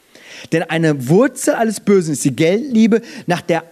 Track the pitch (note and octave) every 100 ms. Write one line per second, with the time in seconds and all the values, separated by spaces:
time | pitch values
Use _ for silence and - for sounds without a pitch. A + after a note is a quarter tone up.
0 | _ - - - - E3 - E3 D#3+ C#3+
1 | B2 F3+ C#4 - - C#4 A3+ G3+ - G3
2 | E3 C#3 D3 A#2 E3 G#3 C#4+ A3 A3 A3
3 | A#3 A#3 - F3 - E3 -